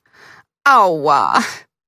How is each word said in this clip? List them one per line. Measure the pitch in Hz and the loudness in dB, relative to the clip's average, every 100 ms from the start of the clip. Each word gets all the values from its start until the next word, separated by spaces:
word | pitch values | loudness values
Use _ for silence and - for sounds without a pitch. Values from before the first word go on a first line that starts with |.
| _ _ - - _ _ | _ _ -20 -20 _ _
Aua! | 277 254 190 160 147 139 76 - - - - _ | 0 2 2 0 0 0 0 -2 -4 -10 -20 _